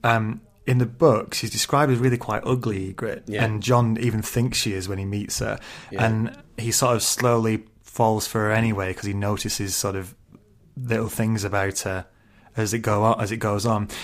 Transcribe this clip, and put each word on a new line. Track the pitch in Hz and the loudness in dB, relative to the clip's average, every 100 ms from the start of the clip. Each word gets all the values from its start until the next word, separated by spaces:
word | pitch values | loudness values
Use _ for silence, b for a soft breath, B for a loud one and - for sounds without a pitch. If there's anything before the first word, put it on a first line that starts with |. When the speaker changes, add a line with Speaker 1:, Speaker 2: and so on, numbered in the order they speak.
Speaker 1:
um, | 117 113 107 113 - _ - | 0 2 0 -6 -12 _ 0
in | 127 | 2
the | 120 | 2
book, | - 160 110 - | 4 6 6 0
she's | - 113 | -6 -4
described | - - 143 147 | -4 0 2 4
as | 120 | 4
really | 127 120 | 2 2
quite | - 107 - | -2 -4 0
ugly, | 127 117 98 95 | 0 0 -4 -6
Ygritte, | 95 110 - - | -6 -8 -8 -6
Speaker 2:
Yeah. | 104 | -2
Speaker 1:
and | 110 107 | 0 0
Jon | 110 123 117 110 | 2 4 4 2
even | 120 110 | 0 0
thinks | 104 120 120 - | -2 0 0 0
she | 110 | -2
is | 95 92 | -4 -4
when | 98 | -4
he | |
meets | 98 104 - - | -4 -4 -4 -4
her. | 110 104 B B B | -4 -6 B B B
Speaker 2:
Yeah. | 98 113 | 0 2
Speaker 1:
And | 110 113 - - - | 2 -2 -6 -18 -8
he | 113 | -2
sort | - 127 113 | 2 2 2
of | |
slowly | - - 123 117 113 110 - _ | 0 2 2 4 2 -2 -4 _
falls | - - 110 110 - | -10 2 2 2 0
for | 113 | 0
her | 107 | 2
anyway, | 110 113 101 92 | 2 2 0 -2
'cause | 92 101 | -4 -4
he | |
notices | 101 101 101 104 - 98 | -2 -2 -2 -4 -4 -4
sort | - 104 98 | -2 -2 -4
of | 92 - _ - _ _ _ - | -8 -16 _ -20 _ _ _ -10
little | 123 110 110 | -2 -2 -2
things | - 110 110 | 0 0 0
about | 98 101 98 - | 0 0 -2 -2
her | 101 92 - b b b b - | -4 -6 -8 b b b b -4
as | 107 | -2
it | 113 | 0
go | 110 104 | 0 4
on, | 110 110 | 4 2
as | 104 | 0
it | 113 | -2
goes | 107 104 117 | 0 0 0
on. | 107 104 B | 0 -2 B